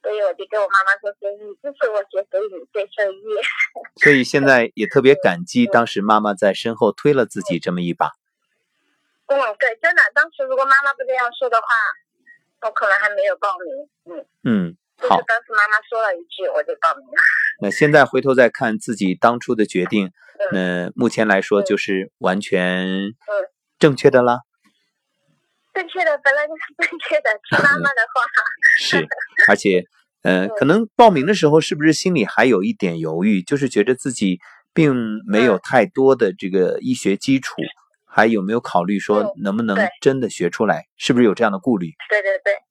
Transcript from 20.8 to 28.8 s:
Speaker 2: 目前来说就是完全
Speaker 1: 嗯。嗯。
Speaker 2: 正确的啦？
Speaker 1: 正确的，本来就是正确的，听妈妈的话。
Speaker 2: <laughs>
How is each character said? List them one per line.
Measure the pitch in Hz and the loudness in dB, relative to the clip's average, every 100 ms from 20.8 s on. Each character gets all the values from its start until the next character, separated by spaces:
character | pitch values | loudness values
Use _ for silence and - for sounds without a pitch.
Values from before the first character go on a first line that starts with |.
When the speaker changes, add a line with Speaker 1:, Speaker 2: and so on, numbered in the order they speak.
| 87 | -6
Speaker 2:
目 | - 117 | -2 -2
前 | - 110 | 0 2
来 | 98 | 2
说 | - 104 | 2 -2
就 | 98 101 | 0 -2
是 | - 95 95 _ | -2 -4 -4 _
完 | 92 95 | -4 -4
全 | - 92 90 92 92 | -2 -2 -2 -2 -4
Speaker 1:
嗯。 | 95 98 | -6 -8
嗯。 | 120 - 605 - _ _ _ | -12 -8 -6 -8 _ _ _
Speaker 2:
正 | 160 131 | 2 4
确 | 143 | 4
的 | 131 | 4
啦？ | 123 123 _ _ _ _ _ _ _ _ _ _ _ _ _ | 2 0 _ _ _ _ _ _ _ _ _ _ _ _ _
Speaker 1:
正 | - 339 | -10 -8
确 | 370 | -4
的， | 320 285 | -2 0
本 | 277 | 0
来 | 285 302 | 0 -4
就 | 320 | -8
是 | - - | -14 -6
正 | - 330 | -6 -6
确 | - 302 | -4 -2
的， | 233 214 - | 0 -4 -2
听 | - | 2
妈 | 285 294 | 2 2
妈 | 277 | 0
的 | 254 233 | -2 -2
话。 | 254 240 - - | -2 -2 -2 -4
Speaker 2:
<laughs> | - - - | 0 2 2